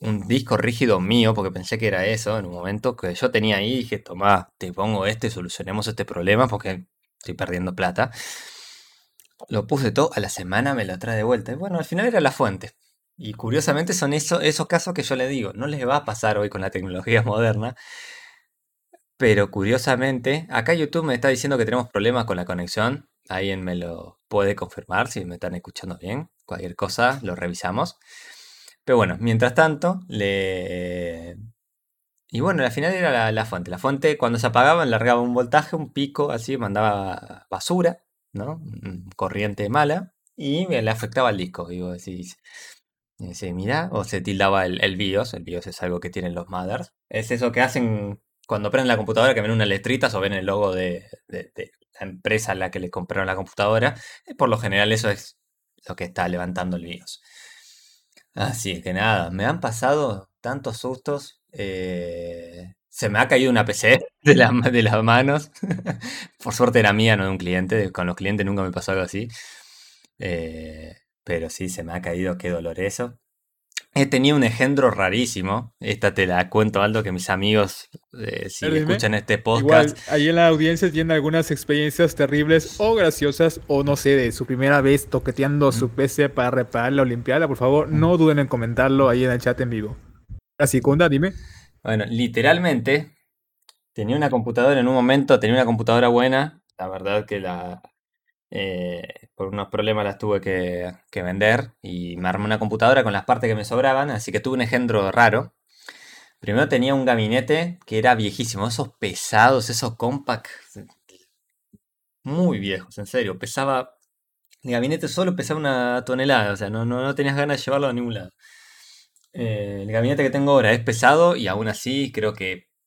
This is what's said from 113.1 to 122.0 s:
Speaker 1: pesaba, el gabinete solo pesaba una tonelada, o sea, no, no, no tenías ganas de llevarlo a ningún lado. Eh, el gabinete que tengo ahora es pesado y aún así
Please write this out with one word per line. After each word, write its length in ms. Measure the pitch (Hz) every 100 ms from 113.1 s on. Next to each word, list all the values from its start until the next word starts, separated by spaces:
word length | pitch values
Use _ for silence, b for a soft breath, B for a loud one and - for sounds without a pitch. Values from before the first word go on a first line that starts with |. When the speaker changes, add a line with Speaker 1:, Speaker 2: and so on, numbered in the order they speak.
| 127 104 92
Speaker 1:
pesaba, 500 | - - 139 131 131 _ _ _ _ _ _ _
el 80 | 127
gabinete 380 | 120 131 160 135
solo 260 | 143 185
pesaba 240 | 180 120 156
una 460 | 143 127 123 123
tonelada, 480 | 123 127 135 123 104
o 40 | 98
sea, 140 | 101
no, 140 | 110 117
no, 160 | 123
no 120 | 135 139
tenías 200 | 139 139
ganas 220 | 143 139
de 60 |
llevarlo 240 | - 139 139
a 40 |
ningún 220 | 120 120
lado. 160 | 107 90 _ b b b b b b b _ _ 170
Eh, 440 | 113 104 101 101
el 80 | 101
gabinete 320 | 113 123 143
que 80 | 135
tengo 220 | 139 139
ahora 180 | 139 107
es 80 | 117
pesado 560 | 117 113 127 156 175
y 140 | 135 98
aún 180 | 101 110
así 460 | 104 123 135